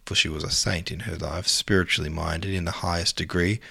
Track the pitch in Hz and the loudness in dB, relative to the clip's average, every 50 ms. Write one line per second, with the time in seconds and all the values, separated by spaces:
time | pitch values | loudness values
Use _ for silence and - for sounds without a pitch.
0 | _ - 98 - - 82 78 76 78 - - - - - 95 82 85 - - 82 | _ -2 0 0 2 2 0 -4 -2 -2 0 0 2 2 0 0 -2 -4 -6 -6
1 | - - - - 80 76 76 87 - - - - - - 104 92 90 - - - | -6 -6 -6 -4 -4 -4 -4 -2 0 0 0 0 2 4 4 4 6 4 2 0
2 | 78 78 78 80 80 80 80 82 95 98 95 92 85 85 - - - 90 87 85 | 0 -2 -2 -2 -2 -2 -2 -2 -2 -2 -2 0 0 -2 -2 -2 -2 0 0 0
3 | 82 - - - 85 - - 90 87 92 104 110 - - | 0 0 0 -2 -2 0 2 2 4 4 2 0 -4 -10